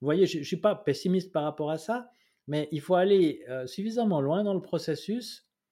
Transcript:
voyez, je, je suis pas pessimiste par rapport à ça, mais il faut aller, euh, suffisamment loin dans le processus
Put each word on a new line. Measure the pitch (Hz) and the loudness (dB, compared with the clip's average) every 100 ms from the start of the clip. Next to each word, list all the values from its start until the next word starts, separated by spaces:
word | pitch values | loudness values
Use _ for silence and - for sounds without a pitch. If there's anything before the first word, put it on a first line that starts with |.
voyez, | 135 165 | 0 4
je, | 185 160 | 4 2
je | |
suis | 147 180 | -4 0
pas | 208 | 0
pessimiste | 190 - 143 185 185 180 | 0 -2 -2 0 0 0
par | 156 | -2
rapport | 151 151 151 | -2 -2 -4
à | 156 | -4
ça, | - 240 240 _ _ _ - | -4 -6 -8 _ _ _ -6
mais | 147 147 | -4 -2
il | 156 | -4
faut | 139 | 2
aller, | 180 190 196 165 - - | 4 6 6 4 0 -6
euh, | 131 127 | -8 -8
suffisamment | - 214 226 214 160 | -6 -4 0 2 2
loin | 139 175 | 2 2
dans | 208 | 0
le | 185 | -2
processus | - 165 - 151 - 233 - - _ _ _ | -2 -4 -2 -4 -4 -6 -8 -14 _ _ _